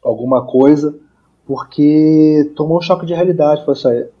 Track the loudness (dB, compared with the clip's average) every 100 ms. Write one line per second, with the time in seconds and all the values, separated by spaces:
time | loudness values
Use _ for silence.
0 | -4 -6 -2 -2 0 0 2 2 0 -8
1 | _ _ _ _ _ -12 -10 0 2 4
2 | 4 4 4 2 0 -2 -2 -2 0 -4
3 | -2 -2 -2 0 0 0 -2 -2 0 -2
4 | -6 _